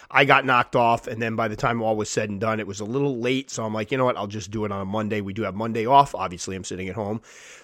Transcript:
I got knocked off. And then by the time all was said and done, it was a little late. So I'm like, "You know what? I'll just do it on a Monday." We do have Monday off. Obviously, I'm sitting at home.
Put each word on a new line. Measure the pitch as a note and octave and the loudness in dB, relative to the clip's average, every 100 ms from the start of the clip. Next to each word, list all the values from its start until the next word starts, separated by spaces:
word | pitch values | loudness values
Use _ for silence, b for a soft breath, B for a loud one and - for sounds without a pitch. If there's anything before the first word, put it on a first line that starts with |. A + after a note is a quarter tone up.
| B | B
I | C3 C#3+ | 4 6
got | C#3 | 6
knocked | C3+ B2 - B2+ | 6 2 2 4
off. | A#2 A#2 - | 4 2 -2
And | A2+ | -4
then | A#2 A2+ | -2 -2
by | A2+ | -2
the | G#2 | -2
time | B2+ A#2 | -2 0
all | A2 G#2+ | 0 0
was | G2+ | 0
said | - A2 | -2 -4
and | G2 | -2
done, | A2 A2 | -2 -2
it | G2+ | -4
was | G2+ | -8
a | G#2+ | -6
little | C3+ C#3+ A#2+ | -2 -2 0
late. | B2 C3 C3 | 0 -2 -4
So | - | -6
I'm | A2 A2 | -4 -4
like, | G#2+ | -2
"You | C3 | 0
know | B2+ | 0
what? | F#2+ | 0
I'll | G#2 | -4
just | G#2+ G2+ | -8 -8
do | A2 G#2+ | -4 -4
it | |
on | G2 | -4
a | F#2+ | -4
Monday." | A2 G#2+ G#2+ | -2 -2 -2
We | G2 | -4
do | G2+ | -4
have | G2 | -4
Monday | F#2+ A2+ A2+ A2 | -4 -4 -2 6
off. | C#3 C#3 F2+ | 6 6 0
Obviously, | F#2 F2 - F#2+ | -4 -4 -8 -10
I'm | |
sitting | F2 F#2 F#2 | -8 -8 -6
at | G2 | -6
home. | G2+ A2+ B B B B | -4 -6 B B B B